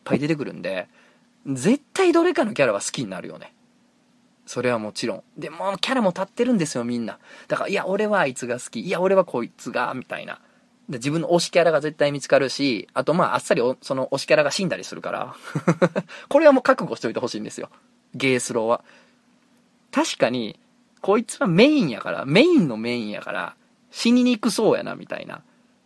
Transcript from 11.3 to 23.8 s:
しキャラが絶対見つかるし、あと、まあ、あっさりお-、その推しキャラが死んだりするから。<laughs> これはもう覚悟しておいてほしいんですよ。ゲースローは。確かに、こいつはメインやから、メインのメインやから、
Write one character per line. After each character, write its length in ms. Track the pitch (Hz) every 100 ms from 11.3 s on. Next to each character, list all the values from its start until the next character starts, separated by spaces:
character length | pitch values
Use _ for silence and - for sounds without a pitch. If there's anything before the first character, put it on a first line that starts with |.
| 175
し 100 | -
キ 100 | 175
ャ 40 |
ラ 80 | 170
が 100 | 156
絶 160 | 151 156
対 140 | 147
見 80 | 143
つ 80 | -
か 120 | 139
る 100 | 135
し、 380 | - 139 107 -
あ 100 | -
と、 100 | 127
ま 180 | 165 139
あ、 40 | 120
あ 20 |
っ 40 |
さ 120 | -
り 80 | 185
お-、 160 | 120 127
そ 140 | - 139
の 120 | 131
推 100 | 135
し 60 | -
キ 80 |
ャ 40 | 151
ラ 60 |
が 80 | 143
死 140 | - 185
ん 40 |
だ 80 | 95
り 60 |
す 100 | -
る 80 | 90
か 100 | 90
ら。 240 | 95 - - - - - 165
<laughs> 480 | 185 - - - -
こ 120 | 285
れ 60 | 320
は 60 |
も 80 | 262
う 40 |
覚 200 | - 262
悟 120 | 185 226
し 40 |
て 80 | 120
お 20 |
い 40 |
て 60 | 110
ほ 80 | 120
し 80 | 110
い 40 |
ん 20 |
で 60 | 107
す 80 | -
よ。 80 | - _ _ _ _
ゲ 220 | 131 135 123
ー 40 |
ス 140 | -
ロ 100 | 120
ー 40 | 110
は。 160 | 117 - - _ _ _ _ _ _ _ _ _
確 260 | - 320 -
か 120 | 123
に、 300 | 123 107 - _ _ _ _
こ 160 | - 208
い 60 |
つ 160 | 233 -
は 80 | 247
メ 180 | 165 262
イ 180 | 302
ン 60 | 170
や 120 | 101
か 100 | -
ら、 140 | 85 131
メ 160 | 165
イ 160 | 330 330
ン 100 | 160
の 100 | 110
メ 180 | 117 120
イ 60 |
ン 80 | 104
や 120 | 98
か 100 | -
ら、 240 | 95 87 - _ _